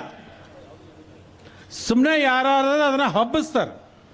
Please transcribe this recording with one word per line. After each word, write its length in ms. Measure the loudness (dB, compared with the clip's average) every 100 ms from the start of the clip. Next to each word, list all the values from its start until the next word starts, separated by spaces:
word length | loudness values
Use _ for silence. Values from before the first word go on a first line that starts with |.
| -8 -18 -20 -20 -20 -20 -20 -20 -20 -20 -20 -20 -20 -20 -20 -20 -18
ಸುಮ್ಮನೆ 520 | -10 -2 2 2 2
ಯಾರಾದ್ರೂ 600 | 2 2 2 2 2 2
ಅದನ್ನು 260 | 2 0 0
ಹಬ್ಬಿಸ್ತಾರೆ, 720 | 0 0 -2 -2 -4 -4 -8 -20 -20 -20